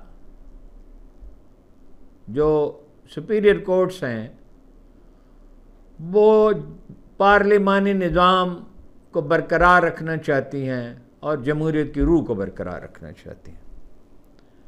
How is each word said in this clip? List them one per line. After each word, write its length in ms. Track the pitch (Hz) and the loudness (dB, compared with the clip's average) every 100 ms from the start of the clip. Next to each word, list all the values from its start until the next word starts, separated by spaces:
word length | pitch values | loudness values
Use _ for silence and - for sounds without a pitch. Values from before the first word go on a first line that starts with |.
| - - - - - - - - - - - - - - - _ _ - - - - - - | -20 -20 -20 -20 -20 -20 -20 -20 -20 -20 -20 -20 -20 -20 -20 _ _ -20 -20 -20 -20 -20 -10
جو 500 | 120 151 151 147 - - _ - - | -2 0 0 -2 -8 -20 _ -18 -12
سپیریئر 420 | 165 214 202 175 | -4 2 4 2
کورٹس 440 | 175 185 180 180 | 2 0 0 -4
ہیں، 260 | 135 113 113 - - - - - - _ - _ _ - - - - - - - | -8 -8 -10 -18 -20 -20 -20 -20 -20 _ -20 _ _ -20 -20 -20 -20 -20 -20 -16
وہ 500 | 165 202 214 214 214 185 147 - - - - - | -2 4 6 6 4 0 -8 -18 -20 -20 -12 0
پارلیمانی 760 | 196 208 202 208 196 196 202 | 4 4 4 2 4 2 2
نظام 720 | 196 175 165 180 185 180 175 - - - - _ | 0 0 2 4 2 0 -6 -14 -20 -20 -20 _
کو 100 | 170 | -6
برقرار 640 | 147 165 - 165 175 180 | 0 -2 0 2 6 6
رکھنا 340 | 165 - 160 160 | 4 -2 -6 -6
چاہتی 520 | 156 139 131 143 131 | -2 -2 -2 -6 -6
ہیں 260 | 127 120 120 - _ | -6 -8 -14 -20 _
اور 160 | 147 151 | -6 -4
جمہوریت 580 | 127 151 160 156 147 | -2 -2 -2 -2 -2
کی 60 | 139 | -2
روح 240 | 143 165 | 2 2
کو 100 | 120 | 0
برقرار 480 | 101 95 - 90 85 | -4 -6 -8 -10 -12
رکھنا 300 | - - 78 | -14 -18 -20
چاہتی 380 | - - - - | -20 -20 -20 -20
ہیں، 100 | - - - - - - - - _ _ _ | -20 -20 -18 -20 -20 -20 -20 -20 _ _ _